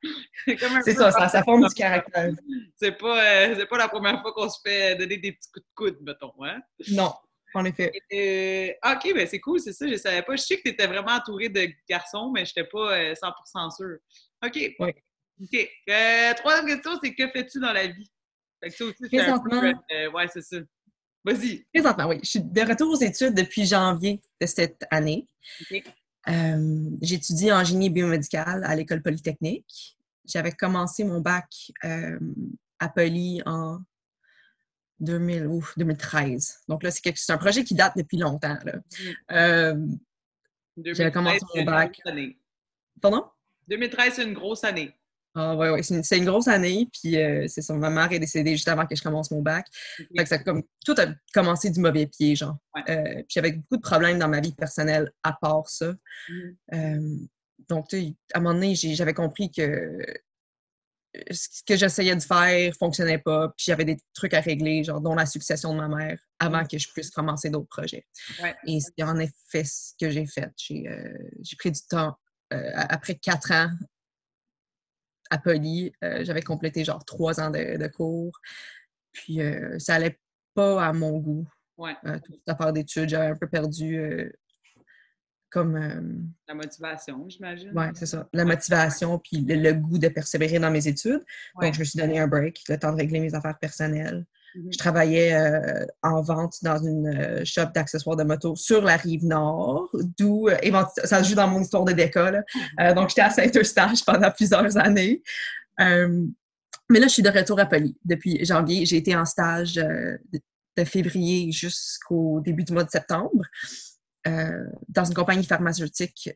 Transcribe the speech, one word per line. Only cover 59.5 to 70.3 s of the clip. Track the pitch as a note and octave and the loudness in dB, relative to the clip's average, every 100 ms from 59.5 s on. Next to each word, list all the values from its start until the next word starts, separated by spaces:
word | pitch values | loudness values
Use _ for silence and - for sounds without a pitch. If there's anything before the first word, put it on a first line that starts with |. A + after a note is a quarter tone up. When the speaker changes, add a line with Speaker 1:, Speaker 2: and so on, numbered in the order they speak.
Speaker 2:
que | - D3+ D3 E2 F3+ - - - _ _ _ _ _ _ _ _ - - | -2 -2 -2 -6 -8 -12 -12 -18 _ _ _ _ _ _ _ _ -20 -12
ce | F3 - - - | -10 -10 -10 0
que | G3 | 4
j'essayais | F#3+ - F#3 F3+ | 4 2 2 2
de | |
faire | - F3 F3 F3+ F3 E3 | 2 4 6 6 2 0
fonctionnait | F3 D#3 E3 D#3 | -2 0 0 0
pas, | D#3 D#3 D#3 - | 2 0 0 -2
puis | - | 0
j'avais | D#3 | 0
des | D#3 D#3 - | 0 -2 -6
trucs | - F#3+ | -8 0
à | D#3+ | 0
régler, | D#3+ D3 D#3 D#3 | 0 -2 0 0
genre, | D#3 D3+ | -2 -4
dont | D#3 | -2
la | E3 D#3 | 0 0
succession | - - D3+ D#3+ | -4 -4 -4 -2
de | D#3 | -4
ma | D3+ | -4
mère, | D3+ D#3 E3 _ _ | -4 -6 -8 _ _
avant | E3+ D#3+ | -2 0
Speaker 1:
Mhm. | D#3 | -2
Speaker 2:
que | D3 | -6
je | - | -8
puisse | - D3+ | -8 -8
commencer | - D#3 D3+ D3+ | -4 -4 -4 -4
d'autres | D3 C#3+ | -4 -6
projets. | - - - - - - - | -10 -10 -10 -16 -20 -18 -8
Speaker 1:
Ouais. | E3+ - - | -8 -8 -6
Speaker 2:
Et | D#3 | -4
c'est | D3 - | -4 -6
en | D#3 D#3+ | -4 -2
effet | D#3+ - _ C#3+ | -4 -8 _ -4
ce | C#3 - - - | -4 -8 -14 -6
que | D#3+ | -4
j'ai | D3 | -2
fait. | D3+ | -4